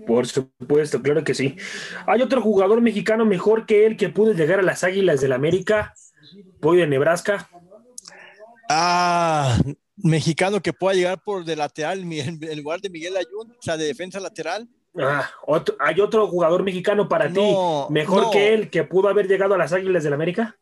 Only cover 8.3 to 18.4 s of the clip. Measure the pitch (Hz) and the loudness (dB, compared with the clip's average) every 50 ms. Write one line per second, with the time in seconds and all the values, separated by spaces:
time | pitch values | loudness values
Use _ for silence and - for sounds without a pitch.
8.3 | - - - 226 - _ _ - 151 160 170 180 175 180 180 175 170 170 170 165 | -20 -20 -20 -20 -20 _ _ -2 0 2 2 2 2 2 2 2 2 2 2 2
9.3 | 156 151 139 131 117 98 - 127 147 - _ _ _ - - 160 160 156 - 160 | 2 2 2 2 2 2 2 0 -2 -6 _ _ _ -2 0 2 2 2 2 0
10.3 | 151 - 185 190 208 196 - 175 - - 175 190 196 185 180 175 185 170 _ 208 | 0 0 0 0 0 -2 -2 -4 -4 -2 0 0 2 2 2 0 -2 -4 _ -6
11.3 | 202 185 170 165 160 151 147 143 - 156 151 160 190 196 185 170 160 151 127 160 | -6 -6 -6 -6 -4 -4 -4 -6 -6 -6 -6 -6 -6 -6 -8 -8 -8 -6 -6 -8
12.3 | 170 151 156 160 156 151 143 147 165 185 190 196 175 160 160 180 190 185 180 180 | -8 -10 -10 -10 -10 -10 -8 -8 -8 -8 -8 -12 -12 -10 -10 -8 -8 -8 -8 -10
13.3 | 196 214 226 220 _ _ - 202 165 160 156 151 131 135 180 185 185 196 190 165 | -10 -14 -16 -16 _ _ -8 -6 -6 -4 -4 -6 -6 -6 -10 -10 -10 -10 -12 -12
14.3 | - 165 156 160 185 214 233 - _ _ _ _ _ - 131 135 147 139 127 - | -12 -10 -8 -8 -8 -8 -10 -14 _ _ _ _ _ -6 -4 -2 -2 -2 -4 -8
15.3 | - - - - 151 170 - - - - 143 151 160 185 208 196 220 220 208 175 | -12 -12 -4 -2 -2 0 0 -2 -4 -2 -2 0 2 2 0 2 2 0 0 0
16.3 | 170 175 175 156 175 180 185 202 180 185 175 208 202 202 196 147 175 160 151 151 | 0 0 2 2 2 0 0 -2 -4 -4 -2 0 0 0 0 0 0 0 0 0
17.3 | 175 196 208 208 202 190 180 175 156 143 135 - 151 151 151 - 185 202 226 226 | 0 0 2 2 2 2 2 0 0 -2 -2 -2 -2 -2 0 2 2 2 4 4
18.3 | 196 196 | 4 4